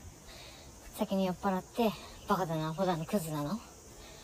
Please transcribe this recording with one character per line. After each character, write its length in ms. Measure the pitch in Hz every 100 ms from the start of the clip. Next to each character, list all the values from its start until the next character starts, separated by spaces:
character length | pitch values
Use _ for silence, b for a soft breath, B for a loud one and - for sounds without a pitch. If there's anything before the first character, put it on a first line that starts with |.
| - - B B B B B - - -
酒 180 | 208 190
に 100 | 190
酔 60 |
っ 40 | 170
払 180 | 202 185
っ 40 |
て、 280 | - - 226 B B B -
バ 80 | 180
カ 100 | 180
だ 100 | 160
な、 140 | 156
ア 40 |
ホ 120 | 160 185
だ 120 | 170
な、 80 | 160
ク 140 | 208
ズ 120 | 160
な 120 | 151
の？ 160 | 147 214 - - - B B B